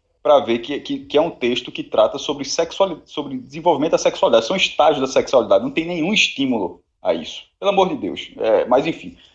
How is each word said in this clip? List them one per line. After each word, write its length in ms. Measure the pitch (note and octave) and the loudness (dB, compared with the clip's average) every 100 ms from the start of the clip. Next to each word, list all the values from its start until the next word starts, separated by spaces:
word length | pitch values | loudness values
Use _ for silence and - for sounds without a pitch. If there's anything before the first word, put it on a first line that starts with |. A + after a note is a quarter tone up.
| _ _ | _ _
pra 180 | D3 C#3+ | 2 4
ver 200 | A#2 A#2 | 4 -2
que, 200 | B2+ C#3+ | -4 -8
que, 200 | - C#3 | -6 -10
que 180 | C#3 D3 | -2 0
é 20 | |
um 100 | E3 | 0
texto 400 | - B2 B2 - | -2 -2 -2 -6
que 140 | D3 | -12
trata 320 | C#3 A2 A2 C#3 | -4 2 2 0
sobre 300 | - C#3+ C3 | -6 -6 -6
sexuali-, 560 | - E3 - G3 D3+ | -4 -4 -2 -2 -2
sobre 320 | - - C#3 B2+ | -12 -12 -10 -10
desenvolvimento 560 | A#2+ D3+ E3+ C#3 D#3+ | -12 -2 0 2 2
da 60 | F3 | 0
sexualidade. 480 | F3 - F#3+ A2+ - | 0 0 4 4 4
São 100 | - | 0
estágios 460 | - - D3+ C#3+ | 0 2 2 2
da 100 | C3 | 0
sexualidade. 500 | C3+ A2 C3 G#2 G2 | 0 2 2 4 2
Não 80 | B2+ | 2
tem 140 | D3+ | -4
nenhum 300 | E3 F3 D#3+ | -4 -4 -2
estímulo 680 | G#3+ - - C3+ A#2 F2+ - _ _ | 0 0 -2 -2 -2 -4 -10 _ _
a 100 | F#2 | -4
isso. 300 | E2+ - - - _ | -4 -6 -16 -20 _
Pelo 100 | G3 | 0
amor 200 | F#3+ F3+ | 2 0
de 60 | D3+ | -2
Deus. 340 | - - - - | -6 -8 -12 -4
É, 260 | A2 G2+ | 2 2
mas 220 | G#2+ - E3 | 4 2 0
enfim, 320 | - - - _ | -6 -12 -18 _